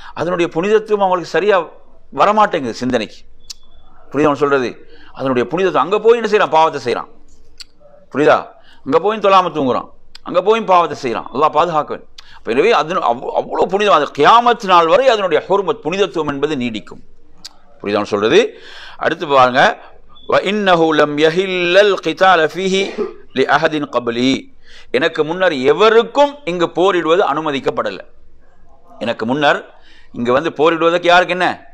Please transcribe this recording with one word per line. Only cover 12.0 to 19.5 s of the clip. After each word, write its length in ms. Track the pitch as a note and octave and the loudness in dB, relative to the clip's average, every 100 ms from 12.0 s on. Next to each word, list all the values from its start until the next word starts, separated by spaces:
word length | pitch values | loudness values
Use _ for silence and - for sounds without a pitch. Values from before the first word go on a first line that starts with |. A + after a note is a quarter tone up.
| - - - - | -12 -20 -20 -14
அப்ப 140 | - | -4
எனவே 220 | A#2+ G3 | 0 2
அது 220 | G3+ D#3 | 2 0
அவ்-, 380 | F3+ - A#2+ - | -2 -2 -2 -4
அவ்வளவு 320 | - C3 D3+ - | -6 -4 -4 -2
புனிதம். 280 | G3 G#3 | 0 2
அது 160 | E3 C#3 - | 2 0 0
கியாமத் 460 | D#3 A3+ A#3+ A3+ | 4 4 4 0
நாள் 220 | G3 F3 E3 | 2 2 4
வரை 220 | F#3 - | 4 4
அதனுடைய 360 | A3 F#3+ D3 - | 2 0 -2 0
ஹுர்மத், 320 | G3 F3+ C#3+ | -2 -2 -6
புனிதத்துவம் 440 | D3+ F#3+ F#3+ - D3 | -6 -2 -2 -2 -6
என்பது 280 | C#3 D3+ D3 | -4 -4 -4
நீடிக்கும். 460 | A#2+ G#2+ - - - - - - - - - - | -6 -8 -12 -18 -20 -20 -20 -20 -20 -20 -20 -12
புரியுதா 100 | G2 | -4
அவன் 120 | G#2 | -2
சொல்றது? 560 | G#2 G2+ G#2+ E3+ B3 - - - - - | -2 -2 2 2 2 -4 -20 -20 -20 -8
அடுத்து 300 | - E3 D#3+ | -6 -4 0
பாருங்க, 520 | C3+ B2+ | 4 4